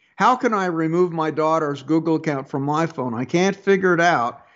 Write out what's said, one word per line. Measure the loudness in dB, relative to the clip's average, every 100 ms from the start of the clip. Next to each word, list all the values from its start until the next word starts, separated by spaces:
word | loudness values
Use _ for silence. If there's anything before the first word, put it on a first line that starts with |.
| _ 0
How | 2 2
can | 0
I | 0 0
remove | 0 0 2 0
my | 0 -2
daughter's | 0 0 0 0 -6
Google | -2 0 2 -2
account | -2 -6 -6
from | -4
my | -2 0 -2
phone? | -4 -6
I | -6
can't | -2 0 0 0
figure | 0 2 2
it | 2
out, | 4 2 -2 -6 -18